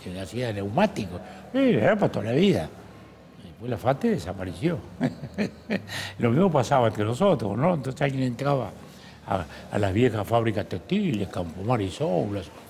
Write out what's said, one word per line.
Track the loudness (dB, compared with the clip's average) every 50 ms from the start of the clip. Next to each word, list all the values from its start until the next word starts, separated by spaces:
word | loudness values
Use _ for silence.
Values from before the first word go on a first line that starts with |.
| -12
que | -12 -10 -10
hacía | -10 -8 -6 -6 -4 -4 -4
neumáticos, | -4 -6 -2 2 2 2 2 0 -4 -6 -6 -8 -10 -12 -14 -16 -16 -16 -4 0
eh, | 2 4 6 6 6 6
era | 4 4
para | 4 2 0 0
toda | 0 -2
la | 0 2
vida. | 4 6 6 4 4 0 -4 -8 -14 -18 -20 -20 -20 -20 -20 -20 -20 -20 -20 -20 -20 -20
Después | -20 -16 -10 -6 -4
la | -4 0
Fate | 2 0 0 2 2 0
desapareció. | 0 0 -2 -6 -8 -6 -6 -8 -8 -2 -2 -2 -2 -2 -6 -12 -8 -2
<laughs> | -2 -2 -2 -4 -12 -12 -4 -4 -4 -4 -4 -12 -8 -4 -4 -4 -4 -6 -10 -8 -8 -10 -6 0
Lo | 2 2
mismo | 4 6 4 4
pasaba | 4 2 2 4 4 4 4 4
entre | 2 2 0
nosotros, | 0 0 2 4 4 4 4 2 -2 -2
¿no? | 2 2 2 2
Entonces | 0 -2 -6 -4 -2 -2
alguien | -2 0 0 -2
entraba | -2 -2 -2 0 0 0 0 0 -4 -8 -14 -18 -20 -20 -20 -20 -20 -20 -18 -6
a, | -2 -2 -2 -2 -4 -10 -16 -14 -4 0
a | 0
las | 0 2 4
viejas | 4 4 4 4 0 -2
fábricas | 2 2 2 2 2 0 0 -4
textiles, | -4 -6 -8 -4 -2 -2 0 2 0 0 0 -2 -4
Campomar | -4 -6 -6 -6 -6 -6 -2 0 0 0
y | 0 -2
Soblas, | -2 -4 -2 0 0 0 0 0 -4 -6 -6 -8 -14 -18 -14 -2